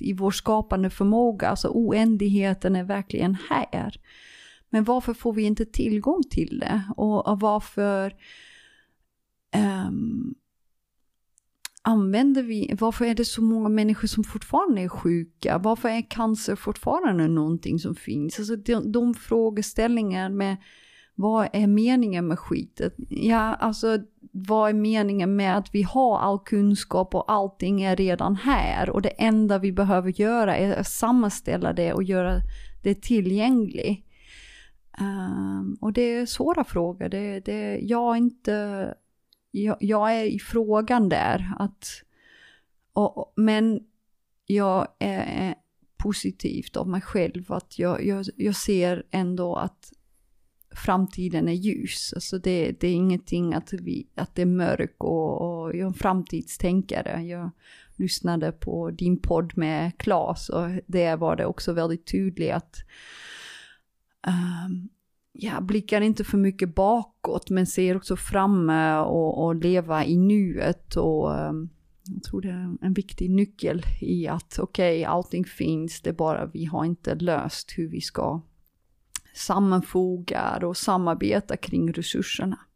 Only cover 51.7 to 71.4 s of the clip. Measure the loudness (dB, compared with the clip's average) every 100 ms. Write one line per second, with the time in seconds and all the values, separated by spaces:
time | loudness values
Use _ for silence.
51.7 | -2 -4 -8 -8 -8 -8 -4 -2 0 0
52.7 | -2 0 2 2 0 -2 -2 0 -2 -4
53.7 | -8 -6 -8 -8 -8 -6 0 2 2 2
54.7 | 0 -2 -4 -4 -2 -2 -2 -4 -6 -6
55.7 | -4 -4 -2 0 0 -2 -6 -8 -4 0
56.7 | 0 0 -4 -4 -6 -8 -8 -10 -12 -20
57.7 | -20 -16 -6 -4 -2 -2 0 -2 -4 -6
58.7 | -6 -6 -2 0 2 2 0 0 -2 -2
59.7 | -2 -4 -4 0 2 0 -4 -4 -4 -2
60.7 | -4 -2 0 2 2 0 0 -2 -4 -4
61.7 | -2 -2 -2 -4 -2 -2 -2 -2 -2 -6
62.7 | -14 -18 -20 -20 -20 -20 -18 -18 -20 -20
63.7 | _ _ _ _ _ -2 0 0 -4 -6
64.7 | -8 -10 _ _ _ _ -10 -6 -4 -2
65.7 | -2 0 2 2 0 0 2 2 0 -2
66.7 | 2 2 2 -2 _ -4 -4 -2 0 0
67.7 | 2 0 0 -2 -6 -2 0 4 4 4
68.7 | 2 2 2 2 2 0 0 0 0 2
69.7 | 2 2 0 2 4 6 4 2 0 -2
70.7 | -2 -4 0 2 2 0 -2